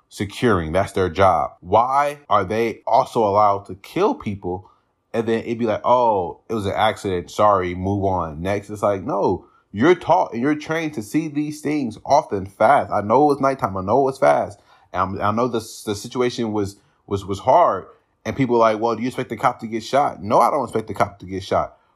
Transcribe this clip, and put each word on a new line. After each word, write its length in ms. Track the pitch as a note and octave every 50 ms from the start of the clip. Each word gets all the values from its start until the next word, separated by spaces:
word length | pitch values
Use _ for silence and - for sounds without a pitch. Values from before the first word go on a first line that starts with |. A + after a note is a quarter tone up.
| _ _
securing. 640 | - - G#2+ F#2+ - - C3+ A#2+ G#2 F2 D#2+ D#2 D#2+
That's 180 | F#2 E2+ -
their 180 | - G2 F#2+ F2+
job. 440 | D#2+ F2+ G2 F#2+ F2 D#2 C2 - - _
Why 580 | - F2+ F#2+ A2 A#2+ B2 C3+ C#3 D3 D3 D3 D3 - -
are 140 | G2+ G#2 G2
they 380 | F2 G#2+ A2+ A#2 A2+ G2 - -
also 380 | - A2 B2+ B2+ - - B2 A2
allowed 420 | G2+ G2 G#2+ G#2+ G#2 G2+ G2 G2
to 80 | - F#2+
kill 400 | G2 - - - D#3 G3 A#3 -
people 540 | - - A2 G2 G2 - F2+ F2+ F#2+ - _ _ _ _ _ _ _ _ _ -
and 140 | A2+ A2
then 140 | A2+ A2+ A2
it'd 180 | - A2+ A#2 A2
be 60 | A#2+
like, 160 | A2 G2+ - -
"Oh, 580 | - A#2+ B2+ B2 A#2 G#2+ F#2+ F2 E2 - - _
it 60 | - A2
was 120 | A2+ G2
an 80 | G2 -
accident. 560 | - G#2+ A2 G2 - - G2+ F#2 F2 E2+ -
Sorry, 440 | - - G#2 G#2 G2+ F#2+ F#2 F2+ F2+
move 280 | F2+ F#2 F#2+ G2+ G2+ F#2+
on. 380 | G2 F#2 F2+ E2+ E2 D#2 D2+
Next." 280 | F2 F#2+ G2+ G2+ G2+ -
It's 120 | G#2 G2+
like, 220 | A#2+ G#2 G2+ G2 F#2
no, 420 | B2+ F3 G3+ F3+ B2 G2 - - _ _ _ _ _
you're 240 | - G2 B2 E3+ F3+
taught 380 | E3+ - D3+ D#3+ F#3 - - -
and 80 | A#2
you're 140 | A#2+ D3+ D3+
trained 380 | D3+ - - D#3+ E3 E3 D3+ D3+
to 100 | - G#2
see 240 | - - D3+ E3
these 340 | D#3 C#3 D3 D3+ D3 D3+ -
things 360 | - C#3+ D3+ D3+ C3+ A2+ G#2+ - -
often 400 | - C#3 D3+ D3+ - A2 G2 F2+
fast. 460 | F#2+ - - A2 A#2 C#3+ C3+ A2+ G2
I 100 | - G#2
know 220 | G2+ G#2 A#2 C#3 D3+
it 100 | D3 C#3
was 80 | -
nighttime. 340 | C3 C3+ C#3 - B2+ G#2 F#2+
I 60 | F#2+
know 200 | F#2 G2+ A2+ C3+
it 100 | C#3 C3
was 60 | C3+
fast. 420 | - C#3+ C#3+ C#3+ B2+ G#2 F#2 F#2 - _ _ _ _ _ _ -
And 80 | F2+
I'm, 200 | F#2+ F#2 G2+ -
I 100 | F2 G2+
know 160 | G#2+ A2+ B2
the, 120 | B2+ A2+ A2+ G#2 - - - -
the 100 | A2 G#2
situation 580 | G2 - A#2+ - C3 B2 B2 A#2+ - A#2 A2 G#2
was, 240 | G#2+ G2+ F#2+ G2+ _ _ _ _ _ _
was, 180 | - G2+ F#2+ F2
was 140 | F#2 G2+ G2
hard. 480 | - B2+ C3+ E3+ E3+ C3 G#2 F#2 - - - _ _ _ _ _ -
And 120 | G#2+ A2
people 200 | - C3+ A#2 A#2+
are 160 | A#2 A2+ A2+ G#2+
like, 80 | G#2
"Well, 140 | A2 A#2 A2+
do 60 | A2
you 60 | A#2+
expect 220 | C3 - - B2+ -
the 80 | A#2+
cop 220 | G2+ - C3 B2 -
to 80 | A#2+
get 160 | A2 A2+ A2 G#2+
shot?" 400 | - - C3+ C#3+ C3+ - - F2
No, 160 | G#2 B2+ -
I 100 | A#2 G#2
don't 140 | - D3 B2
expect 240 | A2 - A2 A2
the 60 | - G2
cop 260 | - A#2 G2+ F#2 -
to 60 | -
get 180 | F#2 F#2+ F#2 F#2
shot. 340 | - G2+ F2 D#2+ - - _ _ _ _